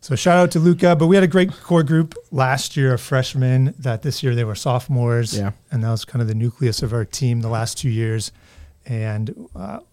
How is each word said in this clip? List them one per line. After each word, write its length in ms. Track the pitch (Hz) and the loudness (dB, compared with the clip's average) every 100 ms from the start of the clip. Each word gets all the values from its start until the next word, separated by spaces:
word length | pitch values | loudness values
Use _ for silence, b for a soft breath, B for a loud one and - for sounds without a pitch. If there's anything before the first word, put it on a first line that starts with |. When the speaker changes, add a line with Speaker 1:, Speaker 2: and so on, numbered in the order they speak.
Speaker 1:
So 140 | - 127 | -6 0
shout 220 | 180 175 | 4 4
out 120 | 175 | 4
to 60 | 170 | 4
Luka, 380 | 170 175 180 160 | 4 4 4 4
but 120 | 165 | 6
we 80 | 196 | 6
had 60 | |
a 60 | 185 | 4
great 240 | 185 185 | 4 0
core 300 | - - 175 | -2 0 2
group 320 | 143 160 160 - - | 4 2 0 -6 -6
last 420 | 147 131 135 - | 0 0 0 -2
year 200 | 147 131 | 0 0
of 80 | 123 | 0
freshmen 720 | - 131 127 135 127 131 131 - | 0 -2 -2 0 2 2 2 -2
that 220 | 127 113 | -6 -4
this 220 | 147 - | -4 -4
year 120 | 131 | -2
they 100 | 120 | -2
were 100 | 113 | -2
sophomores. 840 | 101 143 123 - 127 120 117 113 101 | -4 -2 -2 -2 0 0 0 -2 -4
Speaker 2:
Yeah. 140 | 101 - _ | -4 -6 _
Speaker 1:
And 140 | 127 | -4
that 60 | 113 | -2
was 160 | 113 - | -4 -4
kind 160 | 117 | -4
of 40 | 110 | -2
the 80 | |
nucleus 480 | 110 117 - 123 104 | -2 -4 -2 -2 -2
of 120 | 117 | -4
our 100 | 117 | -4
team 380 | 104 - 127 120 | -6 -4 -2 -2
the 80 | 113 | -2
last 260 | 113 117 - | -4 -6 -6
two 140 | 131 | -4
years. 420 | 110 113 110 - b b b b _ - | -2 -2 -4 -6 b b b b _ -10
And, 480 | 113 107 107 107 - - | -6 -4 -4 -6 -10 -16
uh, 260 | - 95 - - | -14 -12 -14 -16